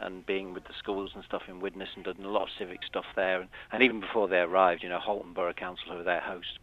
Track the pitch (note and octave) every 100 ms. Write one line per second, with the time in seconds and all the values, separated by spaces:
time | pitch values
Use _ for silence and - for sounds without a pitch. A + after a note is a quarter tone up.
0 | F#2+ F#2 E2+ F#2+ F#2+ F#2 - - - G2
1 | F#2+ G2 - - - F2+ F#2+ F#2+ F#2+ G2
2 | F#2 F#2 G2 G#2 - - F#2 F2+ - F#2
3 | - G2 F#2 F#2 F#2 - - A2 B2+ A2
4 | G2+ A2+ F#2+ F2+ F2 F#2+ F#2 E2 F2+ F2
5 | G#2 G2+ F2 F2 F2 - F2+ F2 F2 E2+
6 | F2+ E2+ - F2 - -